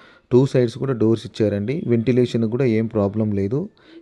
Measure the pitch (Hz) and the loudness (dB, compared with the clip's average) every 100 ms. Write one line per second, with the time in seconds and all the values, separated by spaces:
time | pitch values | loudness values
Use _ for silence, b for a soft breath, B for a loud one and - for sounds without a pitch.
0 | b b b 127 135 135 123 113 135 127 | b b b 4 4 2 0 -2 -6 0
1 | 110 110 101 - 107 101 104 156 127 117 | 2 0 -2 -2 0 0 -4 -4 0 0
2 | 113 123 120 117 113 123 135 110 110 110 | 2 2 2 0 -2 0 0 0 0 0
3 | 101 107 107 101 98 135 202 _ B B | 0 0 -2 -2 -2 -4 -6 _ B B